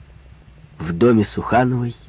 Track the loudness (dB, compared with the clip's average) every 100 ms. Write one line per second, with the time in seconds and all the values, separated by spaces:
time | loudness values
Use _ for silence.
0 | -20 -20 -20 -20 -20 -20 -20 -14 -8 0
1 | 4 4 0 -4 -2 0 0 -2 -6 -10